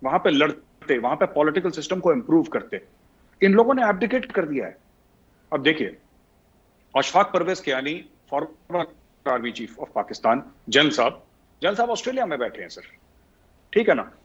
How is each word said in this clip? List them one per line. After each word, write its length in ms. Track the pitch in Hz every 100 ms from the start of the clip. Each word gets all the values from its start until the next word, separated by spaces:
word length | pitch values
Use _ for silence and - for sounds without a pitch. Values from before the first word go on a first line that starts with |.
वहां 140 | 131 131
पे 120 | 175
लड़ते, 680 | 143 151 147 - _ - 127
वहां 180 | 120 151
पे 100 | 185
पॉलिटिकल 440 | 147 151 151 180
system 300 | 156 151 185
को 120 | 175
improve 320 | 135 - 165
करते। 360 | - 120 - 98 - _ _ _ _ -
इन 100 | 196
लोगों 220 | 196 233
ने 140 | 262 226
abdicate 440 | 190 220 254 -
कर 120 | 202
दिया 220 | 156 139 90
है। 100 | - _ _ _ _ _ _ _
अब 100 | 147
देखिए, 340 | 135 160 98 - _ _ _ _ _ _ _ _ _ 131
अशफाक 360 | 139 180 196
परवेज 280 | 185 170 185
कियानी, 500 | - 131 139 170 151 _ _
former 520 | 139 156 - - 175 160 - _ _ 139
army 240 | 127 120
chief 260 | 113 110 -
of 80 | 101 107
Pakistan, 420 | 101 - 113 123 - - -
General 220 | 135 151
साहब, 340 | - 120 - _ _ _ _
General 120 | 170
साहब 160 | 202 240
Australia 360 | 220 247 262 220
में 120 | 143
बैठे 240 | 113 -
हैं 60 | 87
सर, 140 | - - _ _ _ _ _ _ _ _
ठीक 160 | 208 214
है 60 |
ना, 160 | 139 101 -